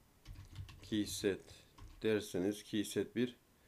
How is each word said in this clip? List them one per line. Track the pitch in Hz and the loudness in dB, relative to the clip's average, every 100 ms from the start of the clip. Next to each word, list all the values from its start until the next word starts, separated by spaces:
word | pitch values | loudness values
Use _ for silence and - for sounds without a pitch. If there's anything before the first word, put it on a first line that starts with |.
| - - - - - - - - | -20 -20 -16 -14 -12 -12 -12 -14
key | - 107 101 | -2 0 0
set | - 104 90 - - - - - - | 2 2 0 -4 -20 -20 -20 -18 -2
derseniz | 110 107 101 92 95 104 | 2 2 2 2 2 0
key | - 107 | -2 0
set | 101 107 98 113 | 0 0 0 2
bir | 123 - _ _ | 0 -2 _ _